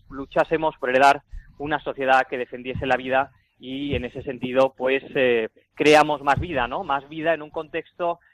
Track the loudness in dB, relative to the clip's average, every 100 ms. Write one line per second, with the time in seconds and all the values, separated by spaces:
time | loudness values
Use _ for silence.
0 | -16 -14 -4 0 0 0 -2 -4 0 4
1 | 6 4 0 -16 -16 -12 -6 -4 -6 -4
2 | 2 2 2 -4 -8 -10 -10 -6 -2 -2
3 | 0 -2 -2 _ _ _ -12 -10 -6 -6
4 | -6 -10 -10 -8 -2 2 2 0 -2 -2
5 | -2 0 2 2 -2 _ _ 0 6 6
6 | 6 2 0 0 0 -4 -4 -4 -4 -4
7 | -6 -6 -2 -2 -4 -10 -8 -10 -10 -6
8 | -6 -6 _